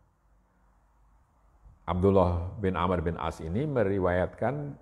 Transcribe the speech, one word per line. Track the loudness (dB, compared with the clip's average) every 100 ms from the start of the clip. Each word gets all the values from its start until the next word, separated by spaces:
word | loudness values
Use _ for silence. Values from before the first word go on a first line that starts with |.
| _ _ _ _ _ _ _ _ _ _ _ _ _ _ _ _ -20 -14
Abdullah | -4 2 4 6 4 2 -4 -4
bin | -4 0
Amr | 0 0
bin | -2 -4
As | -6 -6
ini | -6 -4 -2
meriwayatkan, | 0 0 2 2 2 0 -2 -4 -4 -8 -14